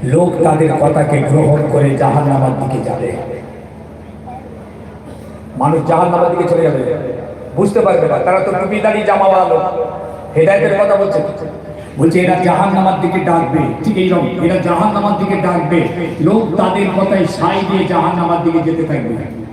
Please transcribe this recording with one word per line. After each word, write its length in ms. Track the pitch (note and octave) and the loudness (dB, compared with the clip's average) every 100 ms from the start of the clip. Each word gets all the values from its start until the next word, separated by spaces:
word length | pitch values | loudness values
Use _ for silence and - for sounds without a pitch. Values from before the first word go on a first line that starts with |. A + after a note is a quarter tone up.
লোক 280 | C3 D#3 F3 - | 2 2 2 2
তাদের 260 | D#3+ D#3 D#3+ D3+ | 0 2 2 2
কথাকে 380 | D3 D3+ D3 C#3+ | 2 2 2 0
গ্রহণ 400 | C3 D#3 D3+ D3+ - | 2 2 4 2 2
করে 180 | D3 C#3 | 2 2
জাহান্নামের 600 | C3+ C#3 C#3+ C#3 C3+ C3 | 2 2 2 2 2 0
দিকে 340 | C3+ C3+ B2 | 0 -4 -4
যাবে। 280 | - - A#2+ A#2 - A#2+ - - - - - - - - - - - - - - - - - - - - - C3 | -4 -4 -6 -6 -10 -10 -12 -16 -18 -18 -18 -18 -18 -18 -16 -16 -16 -18 -18 -18 -18 -18 -18 -18 -16 -16 -14 -2
মানুষ 280 | C3+ D#3+ D#3+ | 0 0 2
জাহান্নামের 480 | E3 F3 F3 E3+ F3 | 2 2 2 2 2
দিকে 120 | F3 | 0
চলে 140 | E3 | 2
যাবে, 320 | D#3 C3+ - - - - - - - - | 2 0 -2 -4 -6 -8 -10 -14 -8 -2
বুঝতে 240 | G#3 A3+ | 0 2
পারবে 280 | G3 E3+ D#3+ | 2 2 2
না। 100 | F#3+ | 0
তারা 220 | F3 F#3+ | 2 2
তো 120 | G3 | 0
টুপি 280 | F3+ F#3+ G#3 | -2 -2 0
দাড়ি 220 | G#3+ G#3 | 0 0
জামাওয়ালা 460 | G#3 F#3+ F#3+ F#3 F3+ | 0 2 4 4 4
লোক, 140 | F#3+ F#3 - - - - - - D3+ | 2 0 -2 -6 -6 -12 -12 -4 2
হেদায়েতের 440 | D#3+ - D#3+ G3 | 4 4 2 2
কথা 160 | G3+ G3 | 4 4
বলছে।" 260 | G3 - D3 - D#3 - - - - - | 2 0 -2 -6 -10 -12 -14 -14 -12 0
বলছে, 220 | D#3+ F3+ | 2 4
"এরা 240 | F3 F3+ | 2 2
জাহান্নামের 560 | F3+ F3 G3 F#3+ F#3+ - | 2 2 2 4 2 2
দিকে 240 | F3 F3+ | 0 0
ডাকবে।" 600 | E3 E3 D#3+ D#3 C3 - | 2 0 2 0 0 -2
ঠিক 120 | - F#3 | -2 2
এইরকম, 300 | F#3 F3 - | 2 2 0
এরা 300 | F3+ E3+ F3+ | 0 0 0
জাহান্নামের 640 | F3 F3 G#3 G3+ G3+ F3+ | 0 2 0 0 0 0
দিকে 240 | F#3+ F#3 | 0 0
ডাকবে। 460 | F3+ E3+ - E3+ - F3 E3 - | 0 0 0 0 0 -4 -6 0
লোক 360 | D#3+ A3 A3 F3 | 2 4 2 0
তাদের 300 | A3 G3+ G3 F#3+ | 0 0 0 0
কথায় 300 | F#3+ F#3+ F3 | 0 2 0
সায় 340 | - E3+ G3 F#3 | 0 -2 0 0
দিয়ে 140 | F#3+ | 0
জাহান্নামের 600 | D#3 F3 - F3 E3+ E3+ | 0 0 0 0 0 0
দিকে 260 | E3+ E3 D#3+ | 0 0 0
যেতে 140 | D#3+ | -2
থাকবে। 600 | D#3 C#3 A2+ A2 - A2+ A2 | -2 -2 -4 -6 -8 -10 -14